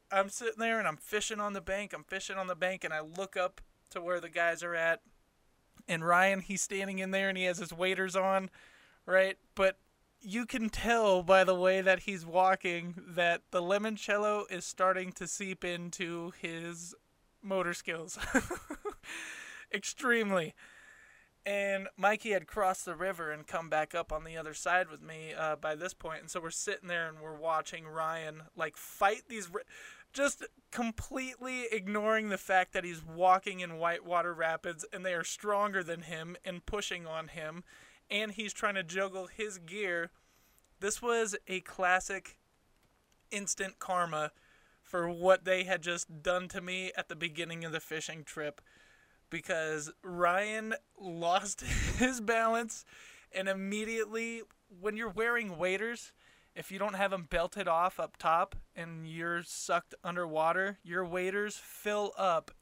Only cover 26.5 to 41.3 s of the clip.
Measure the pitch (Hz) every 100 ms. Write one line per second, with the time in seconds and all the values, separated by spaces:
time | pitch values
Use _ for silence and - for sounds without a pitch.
26.5 | - - 202 180 175 165 156 156 151 160
27.5 | 156 156 170 160 160 160 160 156 156 156
28.5 | - 160 - - - 202 240 - 226 180
29.5 | 185 - - - - - - 277 - 277
30.5 | _ _ - 233 220 - 262 262 254 254
31.5 | 254 240 220 185 208 214 220 214 190 -
32.5 | 190 180 190 175 165 160 165 185 185 196
33.5 | 185 180 165 170 170 175 175 170 165 165
34.5 | 160 185 160 - 196 185 175 165 - 208
35.5 | 202 208 190 165 170 160 165 165 180 190
36.5 | 175 - 208 202 180 165 160 160 165 156
37.5 | 165 - - - - - 202 214 202 214
38.5 | - 214 196 170 185 196 185 180 - 214
39.5 | 185 165 196 196 175 170 _ _ _ _
40.5 | _ _ - 196 208 240 233 226